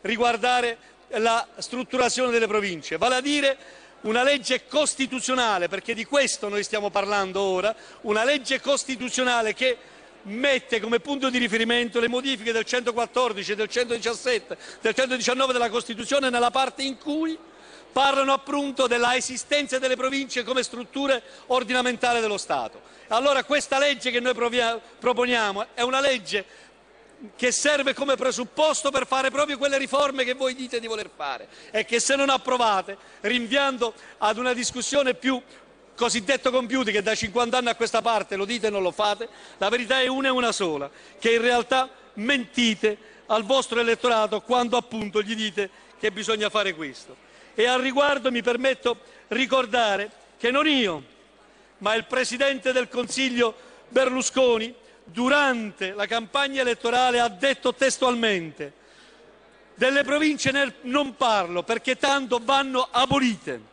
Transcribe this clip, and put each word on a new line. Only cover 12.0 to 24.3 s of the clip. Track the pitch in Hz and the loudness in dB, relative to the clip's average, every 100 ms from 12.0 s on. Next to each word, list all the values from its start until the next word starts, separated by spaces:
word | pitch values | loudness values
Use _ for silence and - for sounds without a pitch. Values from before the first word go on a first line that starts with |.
| 233 | 0
modifiche | 247 269 233 220 | -2 -4 -4 -2
del | 226 | -2
centoquattordici, | 214 254 247 233 233 240 247 202 175 | -2 -2 -2 -2 -2 0 0 -2 -6
del | 208 214 | -4 -2
centodiciassette, | 240 240 233 208 226 254 226 - 180 - - | -2 -2 -2 -4 -4 -2 -2 -4 -14 -14 -4
del | 220 | -2
centodiciannove | 220 262 254 226 254 262 | 0 0 0 0 0 0
della | 247 233 | 2 0
Costituzione, | 233 226 220 240 277 262 | -2 -6 -10 -2 0 2
nella | 240 240 | 2 2
parte | 262 262 247 | 2 -2 -4
in | 269 269 | -8 -8
cui | 302 302 320 320 - - - - - | -6 -4 -4 -6 -14 -20 -20 -20 -4
parlano | 262 277 277 269 | 2 2 4 2
appunto | 269 277 285 277 262 254 | 0 0 -4 -2 0 0
della | 240 240 | 2 2
esistenza | 254 240 254 - 294 285 262 | 0 -2 -8 -2 -2 0 -2
delle | 262 | -2
province | 254 262 277 269 254 | -2 -2 -2 -4 -6
come | 226 262 | -2 -2
strutture | 233 233 233 269 277 254 - - - | -2 -8 -10 -4 -2 -2 -4 -20 -2
ordinamentali | 254 226 254 247 240 247 240 | -2 0 0 0 0 0 2
dello | 220 202 | 0 -4
Stato. | - 143 110 - - - - | -2 -4 -4 -10 -20 -20 -2
Allora | 220 277 269 | 2 2 2
questa | 240 294 - 269 | 2 -2 0 2
legge | 285 254 247 | 2 0 -2
che | 240 | -2
noi | 247 | -2